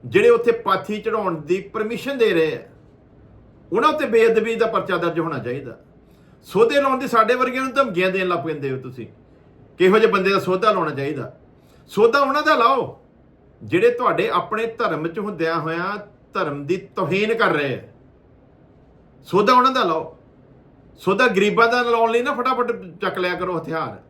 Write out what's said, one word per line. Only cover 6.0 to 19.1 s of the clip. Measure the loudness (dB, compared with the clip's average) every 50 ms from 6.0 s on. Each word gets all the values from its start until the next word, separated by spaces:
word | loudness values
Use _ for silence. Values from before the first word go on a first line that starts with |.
| _ _ _ _ _ _ -20 _ _
ਸੋਧੇ | -4 2 4 4 4 4 2
ਲਾਉਣ | 2 2 0 -2
ਦੀ | -2 0
ਸਾਡੇ | 2 2 4 4 2
ਵਰਗਿਆਂ | 0 0 -2 -2 -4 -4
ਨੂੰ | -2 0
ਧਮਕੀਆਂ | 0 0 0 0 0 0 0
ਦੇਣ | 0 -2 -2 -2
ਲੱਗ | -2 -4 -4
ਪੈਂਦੇ | -6 -8 -6 -6 -6
ਹੋ | -6 -8
ਤੁਸੀਂ, | -10 -14 -14 -14 -16 -16 -18 _ -20 _ _ _ _ _ _ _ -20 -20 -2 _
ਕਿਹੋ | 4 4 6 6
ਜਿਹੇ | 4 4
ਬੰਦੇ | 4 2 2 2
ਦਾ | 0 0
ਸੋਧਾ | 0 0 -2 2 2 2
ਲਾਉਣਾ | 2 2 -2 -4
ਚਾਹੀਦਾ। | -4 -6 -6 -6 -6 -8 -10 -12 -14 -20 -20 _ _ _ _ _ _ _ -20 _
ਸੋਧਾ | 2 4 4 4 6 4
ਉਹਨਾਂ | 2 2 0 0
ਦਾ | 2 2 2
ਲਾਓ, | 4 4 4 2 2 -2 -6 -10 -18 _ _ _ _ _ _ _ _ _ _ _ _
ਜਿਹੜੇ | -10 -2 0 4 4 4
ਤੁਹਾਡੇ | 2 2 -2 0 0 0 -2 0
ਆਪਣੇ | 0 -2 -2 -2 -4 -4 -4 -6 -4 -4
ਧਰਮ | -4 -2 -2 -4 -6 -6
'ਚ | -6 -6
ਹੁੰਦਿਆਂ | -8 -8 -4 -4 -2 -2 -2 -2
ਹੋਇਆਂ | -4 -4 -4 -4 -4 -6 -6 -8 -12 -16 -20 _ -20 _ _
ਧਰਮ | -4 -4 -4 -4 -8 -4
ਦੀ | -4 -4 -4 -4 -10 _
ਤੋਹੀਨ | -4 -4 -2 0 -2 0 0 0
ਕਰ | 0 0 0
ਰਹੇ | 0 0 -2 -2 -4
ਆ। | -8 -10 -18 -20 -20 -20 _ _ _ _ _ _ _ _ _ _ _ _ _ _ _ _ _ _ _ _ _